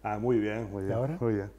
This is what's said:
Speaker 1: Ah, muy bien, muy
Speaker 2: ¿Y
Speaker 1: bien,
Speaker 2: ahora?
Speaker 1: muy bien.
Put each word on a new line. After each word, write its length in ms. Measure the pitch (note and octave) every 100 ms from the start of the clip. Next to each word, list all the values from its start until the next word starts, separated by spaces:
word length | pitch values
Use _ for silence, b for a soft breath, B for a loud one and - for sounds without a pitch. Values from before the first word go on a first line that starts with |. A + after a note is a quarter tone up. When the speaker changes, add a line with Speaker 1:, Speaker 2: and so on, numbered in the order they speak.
Speaker 1:
Ah, 160 | A2 G#2
muy 200 | A#2 A#2
bien, 300 | G#2 G#2+ A2
muy 140 | G2+
Speaker 2:
¿Y 20 | F#2+
Speaker 1:
bien, 100 | A2
Speaker 2:
ahora? 200 | C3 E3+
Speaker 1:
muy 140 | A#2
bien. 180 | G#2+ G2+